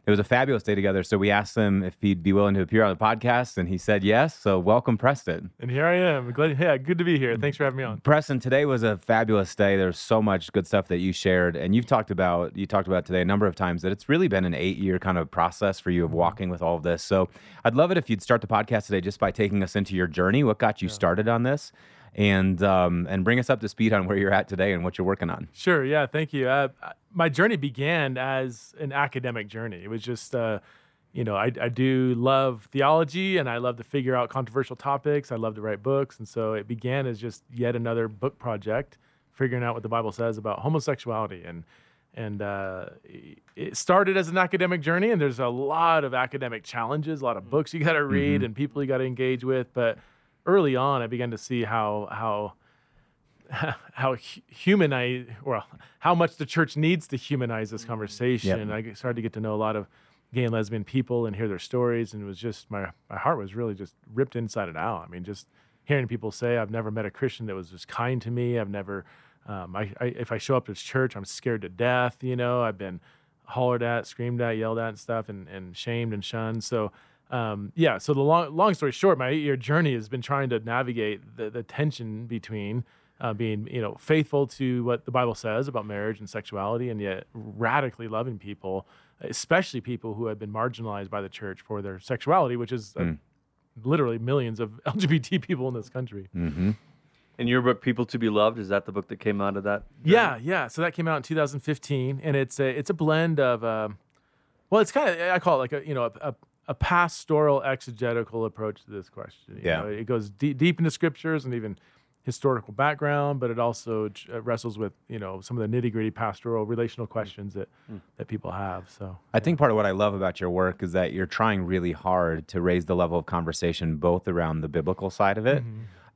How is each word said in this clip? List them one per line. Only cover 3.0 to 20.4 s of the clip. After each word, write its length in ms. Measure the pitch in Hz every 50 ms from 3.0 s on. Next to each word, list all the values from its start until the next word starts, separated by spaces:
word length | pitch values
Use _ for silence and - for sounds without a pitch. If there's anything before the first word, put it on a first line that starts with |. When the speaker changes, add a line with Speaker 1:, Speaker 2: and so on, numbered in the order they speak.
Speaker 1:
podcast, 540 | 107 110 117 110 120 120 120 123 123 - -
and 140 | 98 87 85
he 80 | 95 90
said 260 | - 110 107 101 95
yes. 340 | 104 107 120 151 160 - -
So 200 | - 104 95 92
welcome, 400 | 85 101 110 123 - 127 117 104
Preston. 500 | - 135 143 - - 87 82 - - 90 - -
Speaker 2:
And 120 | 120 123
here 160 | 123 139 156
I 80 | 170 175
am. 360 | 180 185 175 151 135 123 120
Glad, 280 | 123 139 151 160 143 135
yeah, 160 | 175 170 143
good 220 | 131 131 156 180 165
to 60 | 170
be 140 | 180 165 139
here. 200 | 131 120 117 110
Thanks 180 | 123 147 139
for 80 | - 147
having 140 | 135 127 135
me 60 | 131
on. 160 | 113 110 -
Speaker 1:
Preston, 380 | - 143 151 156 151 - 139 123
today 280 | - 127 131 139 147
was 160 | 143 131 117
a 160 | 113 110 104 87
fabulous 560 | - - 113 110 113 107 110 101 95 - -
day. 240 | - 101 98 98 98
There's 200 | 95 90 85 -
so 220 | - - 117 110
much 320 | 107 104 95 90 - -
good 140 | - 101 87
stuff 220 | - - 98 - -
that 100 | 90 87
you 120 | 92 95 92
shared, 420 | - - 117 110 90 90 87 82
and 180 | 71 76 92 104
you've 120 | 120 120
talked 240 | - 135 113 110 -
about, 440 | 98 87 92 90 87 87 87 - -
you 120 | 95 98
talked 200 | - - 98 95
about 200 | 92 92 90 -
today 160 | - 92 90
a 20 | 87
number 220 | 92 101 101 107
of 80 | 92 82
times 260 | - 95 87 87 85
that 120 | 87 92
it's 180 | 98 - - -
really 180 | 147 170 190 151
been 160 | 101 95 92
an 80 | 90
eight-year 460 | 82 67 85 95 - - 98 95 90 90
kind 180 | - 95 90
of 140 | 87 80 -
process 500 | - 87 82 87 - - 104 98 95 -
for 100 | - 92
you 140 | 87 87 85
of 60 | 80
Speaker 2:
Mm-hmm. 80 | 82 82
Speaker 1:
walking 320 | 85 85 - - 98 90
with 100 | 90 80
all 160 | 85 82 87
of 60 | 85
this. 200 | 80 87 85 82
So 280 | - - 98 95 92 - - - - - - - -
I'd 120 | 117 117
love 140 | 135 165 175
it 60 | 185
if 140 | 170 131 -
you'd 100 | 113 95
start 220 | - - 120 113
the 40 | -
podcast 380 | 101 110 104 107 - 120 104 - -
today 120 | 101 95
just 180 | 87 98 - -
by 120 | 104 95
taking 320 | - - 107 98 101 101
us 120 | 95 87 -
into 220 | 104 98 - 98
your 100 | 90 90
journey, 380 | 85 78 87 90 95 113 143